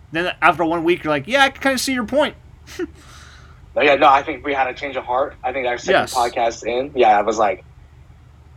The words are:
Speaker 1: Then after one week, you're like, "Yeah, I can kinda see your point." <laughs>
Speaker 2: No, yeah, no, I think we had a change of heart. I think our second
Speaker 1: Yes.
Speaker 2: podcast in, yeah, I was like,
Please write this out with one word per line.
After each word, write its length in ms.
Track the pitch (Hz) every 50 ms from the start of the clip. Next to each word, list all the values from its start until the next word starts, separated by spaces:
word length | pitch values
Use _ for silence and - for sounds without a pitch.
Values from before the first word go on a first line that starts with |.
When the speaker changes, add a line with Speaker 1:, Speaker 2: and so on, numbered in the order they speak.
| - -
Speaker 1:
Then 200 | 151 165 175 180 - -
after 220 | 156 165 165 147 170
one 200 | 160 170 170 160
week, 200 | 170 180 170 -
you're 60 | 156
like, 140 | 151 143 135
"Yeah, 160 | 175 247 277 269
I 60 | 277
can 120 | 277 -
kinda 160 | - 269 269 247
see 140 | - 269 262
your 100 | 254 226
point." 300 | 208 254 285 294 233 - - - - - - - - - -
<laughs> 80 | 349 - - - - - - - - - - - - - - - - - -
Speaker 2:
No, 60 | -
yeah, 140 | 143 147 139
no, 120 | 131 151 143
I 140 | 135 143
think 220 | 143 160 151 123 -
we 100 | 147 139
had 140 | 135 131 127
a 40 |
change 220 | 123 - 143 139 131
of 100 | 131 123
heart. 300 | 127 123 127 143 147 - -
I 100 | - 127
think 140 | 127 135 123
our 120 | 123 123 123
second 240 | - 180 - 123
Speaker 1:
Yes. 120 | 110 - -
Speaker 2:
podcast 500 | 127 120 123 - 127 117 117 117 - -
in, 280 | 110 120 123 135 147 151
yeah, 240 | 123 120 110 104 104
I 40 |
was 160 | 101 113 110 113
like, 260 | 107 101 - - - - - - - - - - - - - - - - - - - - -